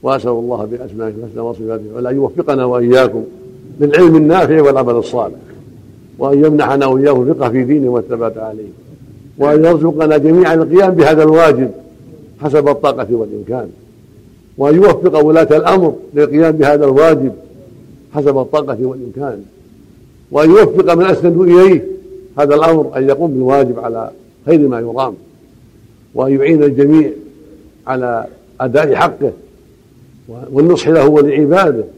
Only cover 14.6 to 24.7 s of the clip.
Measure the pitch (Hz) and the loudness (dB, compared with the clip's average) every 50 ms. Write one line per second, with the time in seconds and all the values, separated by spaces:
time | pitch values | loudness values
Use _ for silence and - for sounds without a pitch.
14.6 | 139 143 151 175 196 202 160 151 160 180 151 156 151 156 156 165 160 139 151 156 | 0 2 4 4 4 4 4 2 0 0 0 0 0 2 2 2 4 4 2 2
15.6 | 151 170 190 190 175 156 - - - - - 143 147 147 147 151 165 160 156 156 | 2 2 0 2 0 0 -2 -6 -16 -8 -2 -2 -2 0 2 0 2 2 2 0
16.6 | 151 139 147 147 151 139 131 139 156 165 160 139 131 127 - - - - - - | 2 2 2 2 2 2 2 4 4 4 2 2 -2 -6 -6 -10 -20 -20 -20 -20
17.6 | - - - - - - - - - _ - 147 143 143 135 135 127 - - 151 | -20 -20 -20 -20 -20 -20 -20 -20 -20 _ -8 -2 -2 0 0 0 -2 -2 -4 -4
18.6 | 143 135 127 107 127 127 131 131 123 120 95 131 143 139 113 101 101 - _ _ | -4 -4 -6 -6 -6 -6 -8 -10 -14 -16 -12 -12 -10 -10 -10 -12 -16 -20 _ _
19.6 | _ _ _ _ _ _ _ _ - _ _ _ _ _ - 143 151 160 175 214 | _ _ _ _ _ _ _ _ -20 _ _ _ _ _ -2 2 4 6 6 6
20.6 | 214 - - 185 185 190 170 165 185 190 175 123 147 175 165 170 185 175 175 180 | 4 4 2 0 0 2 2 0 2 0 0 0 0 0 0 2 2 4 6 6
21.6 | 185 196 185 151 - - - - - - - - - - - 139 147 143 143 151 | 6 6 4 2 0 -6 -14 -14 -16 -20 -20 -20 -20 -16 -4 -4 0 0 2 2
22.6 | 160 165 165 156 143 131 - 135 135 135 139 - 165 165 139 127 131 127 139 139 | 2 2 2 0 -2 -4 -4 -2 -2 -2 0 -2 -2 -4 -4 -2 -2 0 2 2
23.6 | 139 123 123 117 113 117 113 113 110 - - - _ _ _ _ _ 139 165 160 | 0 0 -2 -6 -8 -8 -8 -8 -10 -12 -14 -20 _ _ _ _ _ 0 2 2
24.6 | 147 135 | 2 0